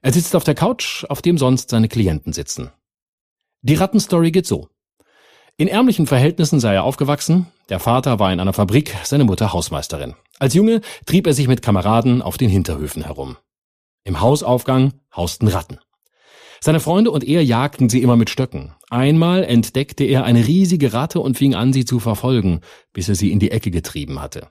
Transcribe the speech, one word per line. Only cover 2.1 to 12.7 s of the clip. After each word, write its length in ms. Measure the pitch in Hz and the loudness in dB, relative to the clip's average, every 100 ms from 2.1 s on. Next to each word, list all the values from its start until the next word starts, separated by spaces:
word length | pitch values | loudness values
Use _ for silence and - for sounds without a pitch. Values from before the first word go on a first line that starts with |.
| 78 - | -2 -6
sitzen. 380 | 80 73 - - _ _ _ _ _ _ _ _ _ | -10 -10 -12 -12 _ _ _ _ _ _ _ _ _
Die 140 | 117 156 | 0 0
Rattenstory 560 | 190 214 - 175 165 | 2 0 2 2 2
geht 160 | 160 - | 0 -2
so. 220 | 85 - _ _ _ _ _ _ _ _ - | -6 -6 _ _ _ _ _ _ _ _ -4
In 120 | 175 | -2
ärmlichen 400 | 196 254 208 151 | 2 2 2 2
Verhältnissen 520 | 131 143 170 156 147 | 2 2 2 0 2
sei 140 | 113 | 2
er 100 | 98 | 0
aufgewachsen. 640 | 123 135 139 147 - 175 175 _ _ | -2 -2 -2 -2 0 0 0 _ _
Der 100 | 95 | -4
Vater 400 | - 123 131 110 | 0 0 0 0
war 140 | 98 | 0
in 60 | 90 | 0
einer 140 | 95 | -2
Fabrik, 440 | 98 98 117 151 101 | 0 2 2 0 -10
seine 200 | - 143 | -2 2
Mutter 300 | 127 90 107 | 2 2 -2
Hausmeisterin. 600 | 95 - 73 - 76 64 - _ _ | -2 -6 -8 -8 -10 -10 -14 _ _
Als 160 | 135 165 | 0 2
Junge 260 | 220 226 - - - | 4 2 -4 -18 0
trieb 220 | 185 170 | 0 2
er 60 | |
sich 140 | 139 127 | 0 2
mit 140 | 127 | 0
Kameraden 600 | - 98 95 117 127 123 | 2 0 2 2 2 0
auf 160 | 95 - | -2 -2
den 120 | 120 | 2
Hinterhöfen 540 | 95 85 | 2 0